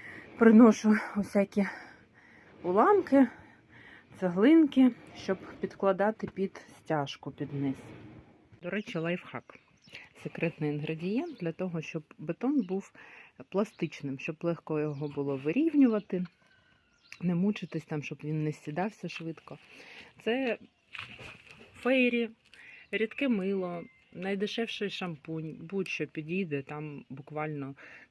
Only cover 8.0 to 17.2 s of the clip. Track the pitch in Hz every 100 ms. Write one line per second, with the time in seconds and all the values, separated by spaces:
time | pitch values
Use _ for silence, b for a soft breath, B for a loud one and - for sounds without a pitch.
8 | - - - _ _ - 175 196 - 165
9 | 165 180 - 123 _ - _ _ _ B
10 | B - 151 - 165 - 151 147 151 160
11 | 175 226 349 262 165 165 185 165 - 165
12 | - - 156 170 247 294 180 190 - B
13 | B B B B - 185 220 - 165 -
14 | 139 135 - 160 170 165 - 156 151 143
15 | 147 143 139 139 143 214 320 294 254 214
16 | - 185 180 _ b b b b _ _
17 | _ -